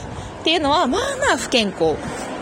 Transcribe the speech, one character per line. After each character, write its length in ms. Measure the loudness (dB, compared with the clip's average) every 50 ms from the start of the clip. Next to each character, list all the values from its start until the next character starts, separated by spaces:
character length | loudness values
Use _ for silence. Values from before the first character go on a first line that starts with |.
| -12 -10 -10 -10 -10 -12 -8 -2
っ 40 | 0
て 60 | 2
い 40 | 2
う 60 | 2
の 100 | 4 4
は、 160 | 4 4 4
ま 120 | 2 0 0
あ 20 | -2 -2 -2
ま 160 | 0 2 2 2
あ 40 |
不 120 | 2 0 2
健 220 | 2 2 2 2
康。 240 | 0 0 2 2 2 0 -4 -6 -6 -8 -8 -8 -8 -8